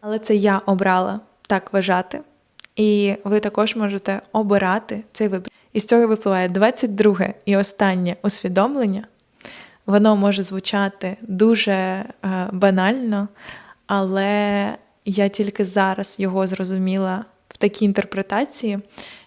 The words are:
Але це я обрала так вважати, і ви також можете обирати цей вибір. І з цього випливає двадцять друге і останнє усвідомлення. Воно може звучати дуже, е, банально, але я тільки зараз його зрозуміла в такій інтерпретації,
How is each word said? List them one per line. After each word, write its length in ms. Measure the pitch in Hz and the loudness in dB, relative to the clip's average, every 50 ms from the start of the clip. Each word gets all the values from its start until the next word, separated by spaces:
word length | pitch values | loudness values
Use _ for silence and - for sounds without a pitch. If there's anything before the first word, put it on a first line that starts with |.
Але 180 | - 214 220 220 | -8 -6 -6 -4
це 160 | 214 - 214 | 0 2 2
я 260 | 202 196 208 196 190 - | 4 4 4 2 2 2
обрала 540 | 202 196 190 196 190 185 185 185 202 196 214 - _ _ _ _ - | 0 0 2 2 2 2 2 0 0 -4 -6 -10 _ _ _ _ -2
так 260 | 208 185 185 - - | -2 -2 -2 -2 -2
вважати, 480 | 196 175 190 180 185 185 - - - - _ _ _ _ _ _ - - - _ | -2 0 2 0 0 -2 -4 -8 -14 -14 _ _ _ _ _ _ -20 -20 -10 _
і 400 | - 214 214 208 208 202 196 202 202 - | 0 2 4 4 4 2 0 -2 -2 -2
ви 160 | 202 208 208 | 0 0 0
також 360 | 208 208 208 208 214 214 - | 0 0 0 0 0 0 0
можете 460 | 226 214 202 196 196 - - 196 202 - - | -2 -2 -2 -4 -4 -4 -4 -4 -4 -6 -4
обирати 720 | - 220 214 202 202 196 190 185 190 226 220 - 220 208 220 - | -2 -2 0 2 2 2 2 2 0 -2 -4 -6 -10 -10 -10 -10
цей 160 | - - 220 202 | -4 -2 -2 -2
вибір. 240 | 196 185 185 - - _ _ _ - | -2 -4 -6 -8 -16 _ _ _ -4
І 60 | 214 | -4
з 60 | - | 0
цього 220 | - 240 233 233 220 | 4 4 4 4 4
випливає 420 | 220 214 - 202 190 185 180 180 | 2 0 0 0 0 2 0 0
двадцять 460 | 180 190 208 240 254 - 262 220 196 | 2 2 2 2 2 0 -2 -2 0
друге 380 | 202 214 214 196 180 185 202 - - - | 2 4 4 4 2 0 -2 -4 -6 -2
і 120 | 202 202 196 | 0 2 2
останнє 580 | 202 - - - 202 196 185 180 180 175 170 - | 2 0 0 0 2 2 2 0 0 -2 -2 -2
усвідомлення. 840 | - 202 - - - 190 180 190 202 254 285 277 233 202 190 208 226 - _ _ _ _ _ _ - - - - - - _ _ _ | -2 -4 -2 -2 -4 -2 2 2 2 2 2 0 0 0 -2 -4 -6 -10 _ _ _ _ _ _ -20 -20 -20 -20 -20 -20 _ _ _
Воно 300 | - 196 208 208 220 214 | 2 4 4 6 6 4
може 280 | 202 196 202 196 196 185 | 4 4 2 2 0 -2
звучати 720 | - 190 190 - - 214 202 202 196 196 - - 180 196 - | -4 -6 -6 -4 -2 -2 0 0 -2 -4 -6 -8 -8 -8 -8
дуже, 500 | 233 220 190 185 214 226 233 208 - 202 | -8 -4 0 4 4 4 4 4 2 0
е, 340 | 196 190 185 190 185 196 - - - _ - 190 185 185 180 - | 0 0 0 -2 -4 -6 -8 -10 -12 _ -6 -4 -2 -2 -4 -4
банально, 760 | 190 185 202 196 190 185 185 202 247 269 247 226 208 202 208 202 - - - - - - - - - _ _ - | -2 2 2 4 4 4 4 2 2 0 -2 -2 -2 -2 -2 -4 -8 -14 -20 -20 -20 -20 -20 -20 -20 _ _ -2
але 800 | 202 196 190 185 190 196 196 202 208 208 208 202 202 202 202 202 - - _ _ _ _ - | -2 0 0 0 0 0 0 0 0 0 0 0 0 -2 -2 -4 -6 -10 _ _ _ _ -8
я 240 | 208 190 208 202 202 | -4 0 0 0 0
тільки 360 | 202 - 208 202 196 - 202 | 0 -2 -4 -4 -2 -4 -4
зараз 500 | 180 185 202 190 190 190 202 196 - - - | -2 0 0 0 0 0 -4 -6 -8 -6 -4
його 280 | 196 190 185 190 190 185 | -4 -2 0 0 -2 -2
зрозуміла 800 | 190 190 190 180 190 190 185 185 185 196 190 185 185 202 233 - _ _ _ - | -2 -4 -4 -4 -4 -2 -2 -2 -2 -2 -2 -2 -4 -6 -8 -12 _ _ _ -20
в 80 | - - | -6 -2
такій 280 | 202 202 208 - 214 | -2 0 0 2 0
інтерпретації, 920 | 202 196 202 190 - - 196 196 - 202 220 277 285 - - 247 214 202 196 - _ _ - - - - - - | 2 2 0 -4 -4 -6 -8 -6 -4 -2 -2 -2 -4 -6 -6 -6 -6 -6 -6 -8 _ _ -20 -20 -20 -20 -20 -20